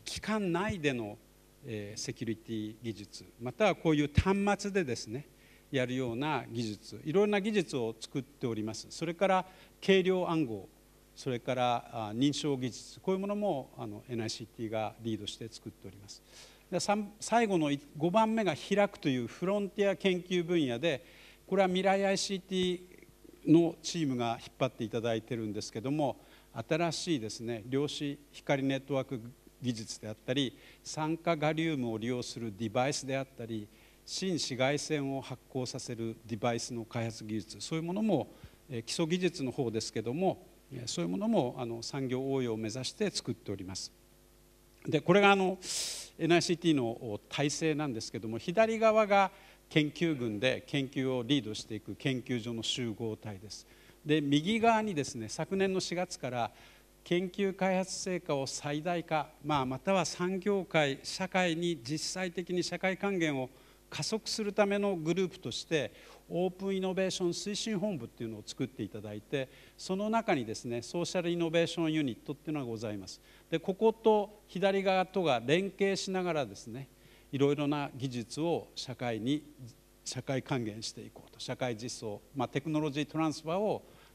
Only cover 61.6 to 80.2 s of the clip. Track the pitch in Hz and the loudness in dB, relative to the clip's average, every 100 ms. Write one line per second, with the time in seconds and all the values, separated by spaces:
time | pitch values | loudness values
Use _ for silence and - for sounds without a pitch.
61.6 | 175 156 120 156 - 185 185 185 175 180 | 0 -2 -4 -4 -4 -4 -6 -6 -2 -2
62.6 | - 175 190 185 202 185 160 139 127 - | -2 -2 -2 0 0 2 2 0 -4 -8
63.6 | - - - - 147 220 - - 208 196 | -20 -20 -10 -6 -4 -4 -2 -4 2 4
64.6 | 202 202 202 175 156 175 185 - 123 - | 4 4 2 2 0 2 0 -4 -8 -8
65.6 | - 160 110 - - - - 170 185 185 | -2 0 0 -6 -20 -20 -6 -2 0 -2
66.6 | 196 190 190 185 190 - 175 170 202 208 | -2 -2 0 0 0 0 -2 -2 -4 -4
67.6 | 226 196 208 156 117 - 113 107 - - | -2 -2 -2 -4 -8 -8 -8 -8 -10 -6
68.6 | 127 - 104 107 104 107 - 143 131 - | -6 -4 -8 -8 -10 -10 -4 -4 -4 -10
69.6 | - - - 190 214 226 220 151 110 107 | -20 -10 -4 -2 0 2 2 0 -2 -6
70.6 | 123 120 - 175 165 185 170 175 160 165 | -4 -6 -4 -4 -2 -2 0 0 2 4
71.6 | 165 170 160 156 139 107 - 135 165 151 | 2 2 0 2 0 -2 -8 -8 -6 -4
72.6 | 120 113 110 101 90 - - - - 165 | -4 -4 -4 -6 -10 -16 -20 -20 -6 -4
73.6 | - 185 220 - 226 214 196 - - 180 | -2 2 4 6 6 6 4 -8 -12 0
74.6 | 196 196 190 185 185 196 165 120 120 170 | 2 4 4 2 2 2 2 2 4 2
75.6 | 196 - 196 190 196 185 180 156 113 101 | 2 0 2 2 -2 -2 0 0 -2 -6
76.6 | 117 123 139 - - - - 135 139 147 | -12 -12 -14 -20 -20 -20 -6 2 4 4
77.6 | 143 147 139 127 135 120 110 143 170 131 | 0 0 -4 -6 -6 -4 -6 -2 -2 -2
78.6 | - - - 110 123 110 120 151 - - | -4 -10 -10 -4 -2 0 0 -2 -4 -18
79.6 | 120 - - - - 131 | -20 -20 -20 -16 -10 -8